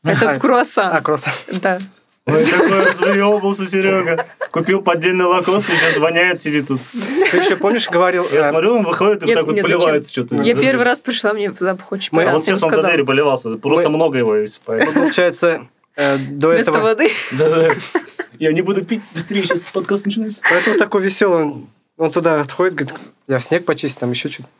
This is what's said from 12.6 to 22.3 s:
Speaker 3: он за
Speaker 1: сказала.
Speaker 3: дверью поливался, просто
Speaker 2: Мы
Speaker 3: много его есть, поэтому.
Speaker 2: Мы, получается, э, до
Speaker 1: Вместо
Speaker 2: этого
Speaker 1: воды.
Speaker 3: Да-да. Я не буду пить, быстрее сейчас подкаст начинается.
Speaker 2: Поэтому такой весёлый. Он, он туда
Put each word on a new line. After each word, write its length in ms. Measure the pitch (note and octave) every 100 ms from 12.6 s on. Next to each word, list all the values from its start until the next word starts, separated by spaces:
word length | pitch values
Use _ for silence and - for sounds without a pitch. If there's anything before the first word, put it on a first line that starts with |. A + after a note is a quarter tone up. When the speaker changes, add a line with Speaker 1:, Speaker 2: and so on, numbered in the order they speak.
Speaker 3:
он 60 | E3
за 40 | D#3+
Speaker 1:
сказала. 100 | D3+
Speaker 3:
дверью 160 | E3 C3+
поливался, 520 | C3+ D3 C3 A#2 A2+
просто 320 | C#3 D#3+ D#3+
Speaker 2:
Мы 60 | D#3
Speaker 3:
много 200 | D#3+ C3
его 180 | A2+ G#2+
есть, 220 | G#2+ - -
поэтому. 260 | A2+ - D4+
Speaker 2:
Мы, 60 |
получается, 640 | D4+ A3 F3+ D3 E3+ D#3+ B2+ _ _ -
э, 200 | C#3+ C#3
до 300 | C3+ C#3+ D#3
Speaker 1:
Вместо 220 | E3 E3+
Speaker 2:
этого 120 | D#3
Speaker 1:
воды. 280 | A3 A3 D#4+ - -
Speaker 3:
Да-да. 360 | C3 D#3 D#3+ D#3+ - - E4 - - - -
Я 140 | D#3
не 100 | D#3+
буду 200 | F#3+ G3
пить, 180 | F3 A3 -
быстрее 300 | E3 - G3+
сейчас 180 | F3+ E3+
подкаст 460 | - F#3+ F3 G3+ G3+
начинается. 340 | A3 G#3+ G#3 -
Speaker 2:
Поэтому 280 | F3 G3 G#3
такой 240 | G3+ G3+
весёлый. 400 | F#3+ F#3+ G3+ E3+
Он, 240 | D3+ C3+ - _ _ -
он 140 | D#3+
туда 300 | E3+ E3